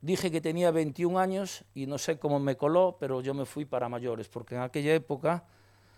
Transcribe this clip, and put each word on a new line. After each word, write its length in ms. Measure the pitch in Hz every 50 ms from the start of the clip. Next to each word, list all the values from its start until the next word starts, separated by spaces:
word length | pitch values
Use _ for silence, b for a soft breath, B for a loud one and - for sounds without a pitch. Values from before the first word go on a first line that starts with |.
Dije 300 | - 156 185 - - 180
que 100 | 156 165
tenía 300 | 151 160 160 175 180 170
veintiún 460 | 160 165 156 147 135 - 170 175 180 185
años 460 | 185 190 190 190 196 185 - - - _ -
y 100 | 139 135
no 120 | 135 143 131
sé 180 | - - 160 143
cómo 220 | - 147 143 143
me 180 | 139 139 127 -
coló, 400 | 143 147 165 180 185 180 180 -
pero 220 | 147 131 131 127
yo 120 | 127 135 135
me 120 | 143 135
fui 200 | - - 147 151
para 220 | 135 131 123 123 120
mayores, 400 | 120 120 120 123 117 113 104 -
porque 280 | - 123 117 - 123
en 60 | 123
aquella 340 | 127 127 - 156 143 151 160
época, 500 | 160 151 - 147 131 147 156 170 175 - b b b b b b b b b b